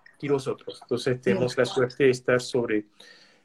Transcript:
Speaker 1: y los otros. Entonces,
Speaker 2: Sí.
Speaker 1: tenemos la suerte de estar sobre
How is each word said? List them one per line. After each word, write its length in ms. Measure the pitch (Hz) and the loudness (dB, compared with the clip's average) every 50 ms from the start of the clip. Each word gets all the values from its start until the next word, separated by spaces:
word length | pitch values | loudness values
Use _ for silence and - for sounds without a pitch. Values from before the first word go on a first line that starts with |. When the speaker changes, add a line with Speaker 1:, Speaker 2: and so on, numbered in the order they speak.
| _ - _ _ | _ -20 _ _
Speaker 1:
y 60 | - 139 | -2 -2
los 200 | 143 139 - 131 | -2 0 -2 -4
otros. 320 | 107 - - - - - - | -8 -8 -10 -16 -18 -16 -6
Entonces, 320 | - 123 120 - 135 123 | -4 -4 -2 0 -2 -2
Speaker 2:
Sí. 60 | 127 - | 0 0
Speaker 1:
tenemos 340 | 127 98 - 127 123 - 131 | 0 0 2 0 0 0 0
la 80 | 123 | 0
suerte 380 | 123 - 135 123 127 - - 143 | 0 0 0 -2 -2 0 2 4
de 80 | 127 | 4
estar 280 | 120 127 - - 123 123 | 4 2 0 0 0 0
sobre 460 | - - - 123 117 113 110 107 - - _ - - - - - - _ _ _ _ | 0 -2 -2 -2 -2 0 -2 -2 -4 -6 _ -20 -20 -20 -20 -20 -20 _ _ _ _